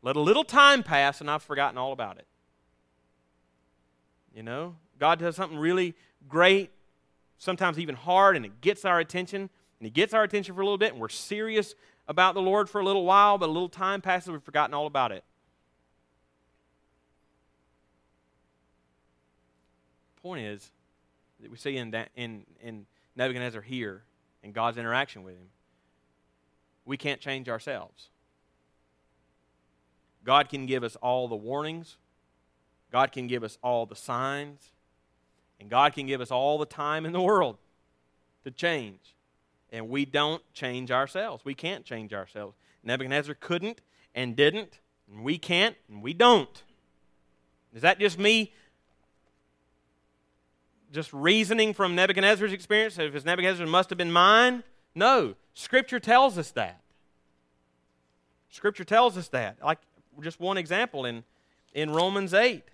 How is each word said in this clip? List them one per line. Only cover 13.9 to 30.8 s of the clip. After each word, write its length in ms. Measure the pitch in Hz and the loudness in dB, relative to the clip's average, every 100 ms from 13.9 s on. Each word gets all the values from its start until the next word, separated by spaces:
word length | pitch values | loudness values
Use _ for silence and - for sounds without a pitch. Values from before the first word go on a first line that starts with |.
| 196 | -4
passes, 300 | 190 180 175 | -2 -4 -4
we've 120 | 156 | -12
forgotten 320 | - 147 139 | -4 0 0
all 120 | 143 151 | -2 -2
about 240 | 147 120 | 0 0
it. 140 | 95 _ _ _ _ _ _ _ _ _ _ _ _ _ _ _ _ _ _ _ _ _ _ _ _ _ _ _ _ _ _ _ _ _ _ _ _ _ _ _ _ _ _ _ _ _ _ _ _ _ _ | -2 _ _ _ _ _ _ _ _ _ _ _ _ _ _ _ _ _ _ _ _ _ _ _ _ _ _ _ _ _ _ _ _ _ _ _ _ _ _ _ _ _ _ _ _ _ _ _ _ _ _
Point 220 | 175 170 110 | -12 -10 -8
is 240 | 104 - _ _ _ _ _ _ _ | -12 -18 _ _ _ _ _ _ _
that 100 | 107 | -20
we 60 | 120 | -10
see 200 | 143 131 | -8 -8
in, 140 | 117 | -6
Da-, 160 | 113 - 123 | -8 -10 -12
in, 280 | 120 107 101 _ | -12 -14 -20 _
in 240 | 117 110 98 _ _ | -18 -16 -20 _ _
Nebuchadnezzar 480 | 123 131 123 123 113 | -6 -4 -4 -8 -10
here 400 | 110 127 107 95 _ _ _ _ | -12 -8 -8 -12 _ _ _ _
and 100 | 104 | -12
God's 260 | 104 117 117 | -4 -4 -4
interaction 440 | 117 123 139 113 | -4 -2 -4 -10
with 120 | 95 | -20
him, 140 | 90 92 _ _ _ _ _ _ _ _ _ _ _ _ _ 123 | -20 -20 _ _ _ _ _ _ _ _ _ _ _ _ _ -12
we 120 | 135 | -8
can't 220 | 143 135 | -6 -8
change 280 | 143 135 127 | -8 -10 -8
ourselves. 640 | 113 - 120 85 _ - _ _ _ _ _ _ _ _ _ _ _ _ _ _ _ _ _ _ _ _ _ | -10 -8 -10 -12 _ -20 _ _ _ _ _ _ _ _ _ _ _ _ _ _ _ _ _ _ _ _ _
God 280 | 110 139 143 | 0 2 2
can 160 | 143 131 | -6 -6
give 180 | 131 | -4